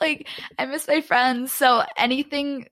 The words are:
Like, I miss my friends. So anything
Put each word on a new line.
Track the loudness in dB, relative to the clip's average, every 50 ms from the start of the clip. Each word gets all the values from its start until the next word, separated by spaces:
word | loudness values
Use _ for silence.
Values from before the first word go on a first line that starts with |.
Like, | -2 -2 -2 -4 -8 -14 -14 -14 -14 -12 -8 -8
I | -6
miss | -6 -6 -6 -2
my | 0 0 0
friends. | 2 2 2 2 4 2 2 0 -4 -4
So | 0 4 4 6 6 4 2 0 -2
anything | -2 0 0 0 -2 -2 -2 -4 -4 -2 -4 -6 -8 -10 -14